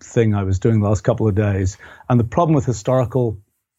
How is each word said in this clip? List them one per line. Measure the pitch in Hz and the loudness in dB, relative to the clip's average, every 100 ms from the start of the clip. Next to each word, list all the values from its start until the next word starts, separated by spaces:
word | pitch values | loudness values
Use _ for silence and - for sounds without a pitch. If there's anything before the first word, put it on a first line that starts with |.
thing | - 123 110 | -4 0 2
I | 104 | 0
was | 95 95 | -2 0
doing | 120 110 | 0 2
the | 104 | 2
last | 104 | 0
couple | - 110 110 | 0 0 0
of | 101 | 0
days. | 104 98 92 - - - - | 0 0 -4 -6 -16 -14 -2
And | 120 | 0
the | |
problem | 117 170 170 147 | 0 0 2 2
with | 131 | 0
historical, | 107 - 131 120 131 120 95 _ _ _ | -4 -2 0 0 -2 -4 -6 _ _ _